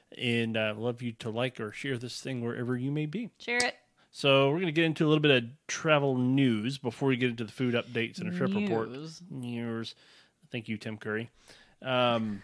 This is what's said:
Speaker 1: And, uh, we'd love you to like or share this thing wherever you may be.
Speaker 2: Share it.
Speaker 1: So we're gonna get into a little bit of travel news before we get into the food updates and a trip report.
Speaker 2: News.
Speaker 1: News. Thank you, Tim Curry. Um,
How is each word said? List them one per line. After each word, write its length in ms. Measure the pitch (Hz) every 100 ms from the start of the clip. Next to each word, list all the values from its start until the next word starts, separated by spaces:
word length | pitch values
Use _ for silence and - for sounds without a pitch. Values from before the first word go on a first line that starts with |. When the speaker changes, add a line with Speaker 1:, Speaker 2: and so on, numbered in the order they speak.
| _ -
Speaker 1:
And, 400 | 123 117 113 110
uh, 160 | 107 107
we'd 80 |
love 180 | 120 117
you 80 | 123
to 160 | 113 117
like 300 | 110 127 -
or 120 | 107
share 260 | - 139 120
this 220 | 120 -
thing 200 | 131 127
wherever 320 | 117 117 123 123
you 140 | 131
may 140 | 147 151
be. 240 | 185 233 -
Speaker 2:
Share 200 | - 240
it. 180 | 247 - _ _ _
Speaker 1:
So 380 | - 143 135 139
we're 80 | 156
gonna 120 | 180
get 140 | 151 165
into 200 | 147 156
a 40 |
little 120 | 156
bit 220 | 147 127
of 60 | 117 139 -
travel 500 | - 160 151 139 127
news 600 | 127 135 135 107 117 139
before 300 | 123 - 139
we 80 | 123
get 120 | 127
into 140 | 117
the 80 | 107
food 220 | - 127 117
updates 440 | 127 120 113 -
and 140 | 175
a 20 | 180
trip 160 | 185 202
report. 340 | 208 113 113
Speaker 2:
News. 300 | 131 160 165 180
Speaker 1:
News. 640 | 139 120 117 117 113 113 - _ - _ _ _
Thank 160 | 127 113
you, 80 | 107
Tim 200 | 113 107
Curry. 320 | 107 107 117 _ - - - _
Um, 600 | 131 127 123 117 110 101